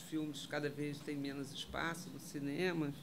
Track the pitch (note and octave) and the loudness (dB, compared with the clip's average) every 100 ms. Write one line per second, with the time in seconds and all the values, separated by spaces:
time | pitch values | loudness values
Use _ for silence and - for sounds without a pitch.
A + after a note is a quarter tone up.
0 | - D#3 D3+ C#3+ - D3+ D3 C#3+ D3 C#3+ | -2 0 0 -2 -2 0 0 0 0 0
1 | - D3 C#3 C#3 C#3 - - - D#3+ E3+ | -2 0 0 -2 -4 -4 -2 0 2 0
2 | - - - D3+ C#3+ C#3+ F#3 E3+ D3 C#3+ | -6 -8 -6 -2 0 4 4 4 2 0